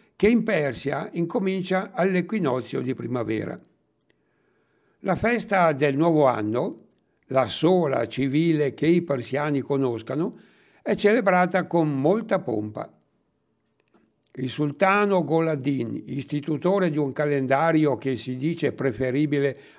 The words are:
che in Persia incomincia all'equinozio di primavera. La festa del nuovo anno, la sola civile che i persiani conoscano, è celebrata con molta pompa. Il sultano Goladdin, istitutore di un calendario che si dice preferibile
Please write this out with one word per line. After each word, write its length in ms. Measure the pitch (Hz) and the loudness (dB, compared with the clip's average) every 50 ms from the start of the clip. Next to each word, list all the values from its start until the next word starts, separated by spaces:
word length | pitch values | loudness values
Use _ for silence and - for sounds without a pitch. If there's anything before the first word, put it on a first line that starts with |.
| _ _ _ | _ _ _
che 140 | - 190 220 | 2 2 4
in 140 | 247 220 220 | 4 4 2
Persia 640 | 220 202 160 147 135 117 - - 139 143 143 165 - | 2 0 0 0 -2 -2 -4 -4 -4 -4 -4 -6 -6
incomincia 800 | - 170 170 170 - 185 190 190 190 190 185 - 185 185 208 285 | -4 -4 -4 -2 -2 -2 0 0 -2 -2 -2 -2 -2 -2 -2 -4
all'equinozio 880 | - - 180 196 185 180 175 180 220 214 170 135 123 127 123 - 139 131 | -2 0 0 2 2 0 0 -2 -2 -2 0 0 -2 -2 -4 -6 -6 -6
di 140 | 123 131 127 | -4 -4 -6
primavera. 640 | - 120 120 123 123 110 107 110 104 104 - - 90 - _ _ _ _ _ _ _ _ _ _ _ _ _ _ _ _ _ _ _ _ _ _ _ _ _ _ _ | -6 -6 -6 -4 -4 -2 -2 -4 -4 -4 -6 -8 -12 -14 _ _ _ _ _ _ _ _ _ _ _ _ _ _ _ _ _ _ _ _ _ _ _ _ _ _ _
La 160 | - 196 175 | -4 -2 -2
festa 560 | - 208 226 240 214 - - 202 190 175 160 | 0 0 0 0 0 -2 0 2 4 4 4
del 240 | 147 131 147 143 135 | 2 2 2 2 2
nuovo 300 | 143 165 170 160 151 143 | 2 2 4 4 6 4
anno, 520 | 131 117 110 104 107 110 123 165 240 - - _ _ _ _ _ _ _ _ _ | 4 4 2 -2 -2 -2 -2 -2 -4 -6 -10 _ _ _ _ _ _ _ _ _
la 180 | - 131 131 123 | -2 0 2 2
sola 640 | 104 - - 151 170 185 180 165 139 131 123 117 | 0 0 2 2 4 4 4 2 2 0 -2 -2
civile 640 | 110 - 123 139 135 135 156 170 170 156 151 147 135 - | -2 -2 -2 -2 0 2 2 2 2 2 2 0 0 -2
che 140 | - 156 | 0 2
i 160 | 160 170 175 170 | 4 4 4 2
persiani 580 | - 143 123 113 - 127 143 147 151 143 139 | 0 -2 -4 -4 -4 -4 -2 -2 0 -2 -2
conoscano, 720 | - - 143 139 135 123 117 110 107 123 131 147 175 254 - - - _ _ _ _ _ _ _ | -2 0 0 0 0 0 -2 -4 -6 -6 -4 -4 -4 -4 -6 -10 -20 _ _ _ _ _ _ _
è 140 | - 254 208 | -4 -4 -2
celebrata 720 | - - 202 220 254 190 196 180 180 185 180 185 185 - | 2 2 2 4 4 4 4 4 4 2 2 0 -2 -2
con 260 | - - 170 156 151 139 | 0 2 2 2 2 0
molta 460 | 131 131 160 202 226 220 - 202 185 | 0 2 2 2 0 0 -2 -4 -4
pompa. 520 | 185 - 110 107 107 107 107 110 - - _ _ _ _ _ _ _ _ _ _ _ _ _ _ _ _ _ _ _ _ _ _ _ _ _ _ _ _ - | -2 -4 -4 -4 -4 -6 -8 -10 -12 -12 _ _ _ _ _ _ _ _ _ _ _ _ _ _ _ _ _ _ _ _ _ _ _ _ _ _ _ _ -10
Il 160 | 135 131 123 | -8 -8 -6
sultano 720 | 104 143 151 147 143 - 196 190 196 208 208 202 196 180 156 | -4 -2 -4 -2 0 2 2 2 4 4 2 2 2 0 0
Goladdin, 800 | 135 160 165 165 160 156 139 127 143 139 131 120 113 113 113 - | 0 0 0 0 0 -2 -2 -2 -2 -2 -2 -2 -4 -6 -8 -8
istitutore 800 | - 135 139 127 - 147 147 143 160 151 135 - 175 196 202 185 170 | -8 -8 -8 -6 -6 -6 -6 -4 -4 -4 -2 0 0 2 2 2 0
di 80 | 147 | 0
un 140 | 151 147 135 127 | 0 -2 -2 -2
calendario 840 | - 151 147 143 135 131 127 135 135 160 165 160 156 151 143 127 | -2 -2 0 0 0 2 2 2 2 4 4 4 4 4 2 0
che 180 | 107 - 135 131 | 0 -2 -4 -4
si 200 | 113 - 131 127 | -4 -6 -8 -6
dice 360 | 127 139 165 170 - 147 127 | -4 -4 -4 -2 -2 -2 -4
preferibile 840 | 113 - 127 135 104 95 131 127 123 143 156 143 147 139 139 139 - - - - - | -2 -2 -2 -2 -2 -2 -2 -2 0 0 0 0 0 0 0 -2 -2 -6 -14 -20 -20